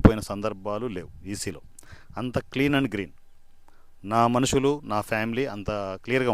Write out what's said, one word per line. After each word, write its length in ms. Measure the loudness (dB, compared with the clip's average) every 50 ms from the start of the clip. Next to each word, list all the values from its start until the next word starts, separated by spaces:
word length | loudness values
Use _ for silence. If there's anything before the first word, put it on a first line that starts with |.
| 10
పోయిన 160 | 10 10 6 -2 -6
సందర్భాలు 580 | -6 -4 -4 -6 -6 -6 -6 -6 -6 -6 -6 -8 -8
లేవు 140 | -10 -10 -12 -14 -14 -10 -10 -8
ఈసీలో. 280 | -6 -6 -8 -8 -10 -14 -20 -20 -20 -20 -20 -20 -20 -20 -14 -10
అంత 200 | -8 -6 -4 -4
clean 360 | -4 -6 -4 -2 0 2 2 2 2
and 80 | 0 0 -2
green. 180 | -4 -6 -8 -10 -18 -20 -20 -20 -20 -20 -20 -20 -20 -20 -20 -20 -20 -20 -20 -20 -14 -6 0
నా 100 | 4 4 4
మనుషులు, 540 | 4 4 2 2 2 2 2 2 2 0 -2 -4 -4
నా 100 | -4 -4
ఫ్యామిలీ 440 | -2 -2 -2 -2 -2 -2 -2 -4 -4
అంత 240 | -4 -6 -8 -6 -6 -4 -4 -4 -6 -8 -8 -4
క్లియర్గా 300 | 0 0 2 2 2